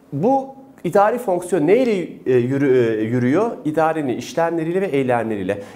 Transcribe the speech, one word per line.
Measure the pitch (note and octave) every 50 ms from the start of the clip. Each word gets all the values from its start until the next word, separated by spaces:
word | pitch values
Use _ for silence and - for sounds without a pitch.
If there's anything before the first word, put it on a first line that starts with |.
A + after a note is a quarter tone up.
| _ _ -
bu | C#3 E3 A#3+ C4+ C4+ C4 - - - - - - - -
idari | F3+ D#3 G3+ G3+ G#3+ A#3+ A#3+
fonksiyon | - - F3+ F3 F3 - G3 F3 D3
neyle, | D#3+ G3+ B3 C4 A#3+ G#3+ F#3 E3 - - - -
e, | - B2+ B2
yürü-, | A#2+ B2+ C3+ C#3 C#3+ C#3 B2+ B2+ A#2+ A2+ A2+ G#2+
e, | A2
yürüyor? | A2 A#2+ B2+ A#2+ B2 C#3+ F#3 A3 A#3 B3 - -
İdarenin | D3+ D3+ D#3+ D#3 D#3+ D#3+ D#3+ D3 C3 A2+
işlemleriyle | - B2 - - - E3 E3+ E3+ E3 E3 D#3+ E3+ F#3+
ve | G3
eylemleriyle. | F#3 C#3 C#3 C3+ B2 A#2+ A#2 A2 A2 A2 G2+ F#2+ F#2 G2+ - - - -